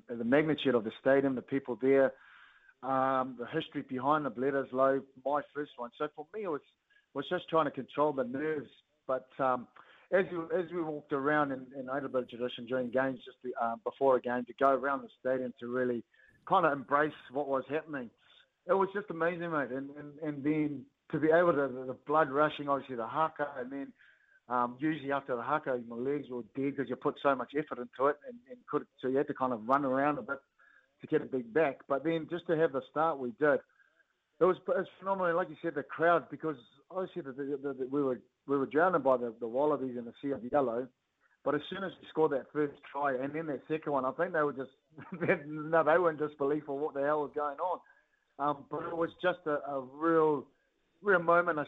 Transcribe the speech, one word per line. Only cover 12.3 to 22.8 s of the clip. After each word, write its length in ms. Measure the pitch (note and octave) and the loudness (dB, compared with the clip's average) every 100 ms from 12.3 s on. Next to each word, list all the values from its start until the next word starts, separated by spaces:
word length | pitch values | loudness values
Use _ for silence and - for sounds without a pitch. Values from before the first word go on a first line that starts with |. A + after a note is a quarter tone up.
| A2+ B2 - A2+ | -4 -6 -6 -4
during 240 | B2+ B2 | -4 0
games, 280 | B2+ C3+ B2+ - | 0 0 -2 -12
just 120 | - | -12
to, 80 | B2+ - | -10 -4
uh, 160 | A#2 A#2 | -2 -2
before 320 | - - C3+ B2+ | -6 2 4 4
a 40 | |
game, 240 | B2 B2 B2 | 2 -4 -4
to 80 | - | 2
go 100 | C#3 | 4
around 320 | C3 C3+ C#3 | 4 2 -4
the 80 | A#2+ _ | -6 _
stadium 320 | B2+ C3 B2+ - | -2 -2 -2 -8
to 80 | A#2+ | -6
really 360 | B2 B2+ A#2+ - _ _ _ - | -2 0 -2 -6 _ _ _ -2
kind 160 | F#3 | 2
of 100 | E3 | 2
embrace 380 | C#3+ B2 C#3+ D3+ D3 - | 0 0 0 0 -4 -8
what 160 | B2+ D#3+ | -6 -2
was 160 | C3+ C3 | -2 -2
happening. 440 | D3+ D#3+ C#3+ A#2 - _ _ _ _ - | -6 -4 -8 -10 -14 _ _ _ _ 0
It 60 | |
was 140 | F#3+ F#3+ | 2 2
just 160 | G3 G3 | -2 -6
amazing, 420 | E3 E3 F3+ E3+ | -2 -2 -2 -2
mate. 200 | D#3 B2 | -2 -2
And, 180 | C3 C#3 C#3+ | -4 -6 -12
and, 220 | D3 C#3+ | -16 -10
and 200 | D#3 C#3+ | -8 -2
then 420 | C3+ D#3 D3 C3+ - _ - | 0 0 0 -4 -12 _ -6
to 80 | D#3 | 0
be 100 | D#3 | 4
able 240 | D#3+ F3 | 6 6
to, 140 | C#3+ C#3 | 4 0
the, 120 | B2+ B2+ | -2 -8
the 100 | B2+ - | -8 0
blood 240 | D3+ D3+ | 2 4
rushing, 400 | C3+ D3+ D3 C#3+ | 4 2 0 -2
obviously 260 | C#3 | -2